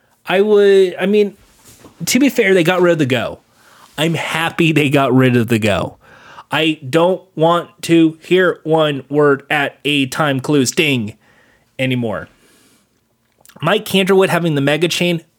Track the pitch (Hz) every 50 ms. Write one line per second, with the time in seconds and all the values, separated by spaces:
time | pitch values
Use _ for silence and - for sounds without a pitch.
0 | _ _ _ _ - - 175 196 202 214 208 202 202 196 196 196 190 180 170 -
1 | 185 190 208 214 208 196 208 _ _ _ _ _ _ - - _ - - _ -
2 | 170 - - 247 285 254 - - 214 190 190 185 160 175 185 180 180 175 170 156
3 | 147 123 127 117 101 73 - - _ _ _ _ _ _ _ _ - _ - -
4 | 156 170 165 - - - - 160 165 165 - - 170 156 156 143 151 135 147 139
5 | 135 123 123 131 131 127 120 123 113 113 120 107 107 104 95 85 - - - _
6 | _ - - - - - - - - - 135 147 160 160 151 151 139 127 127 165
7 | 170 185 190 180 - _ - 151 156 165 175 170 151 - _ - - - 165 165
8 | 165 160 160 - - - 175 185 185 170 - - - 156 160 160 156 151 143 135
9 | 123 - 143 147 147 143 139 135 - - 151 147 143 131 - _ - 139 147 143
10 | 135 131 - - 160 143 135 131 127 - 147 143 127 - - - 160 147 135 123
11 | 107 104 - _ _ _ _ _ _ _ _ _ _ _ _ - 131 131 127 123
12 | 120 110 98 78 76 - _ _ _ _ _ _ _ _ _ _ _ _ _ _
13 | _ _ _ _ _ _ _ _ _ - - - 143 165 202 220 214 - - 190
14 | 196 185 190 190 190 156 170 170 170 165 151 143 139 143 151 156 175 170 - -
15 | 175 175 170 165 - _ _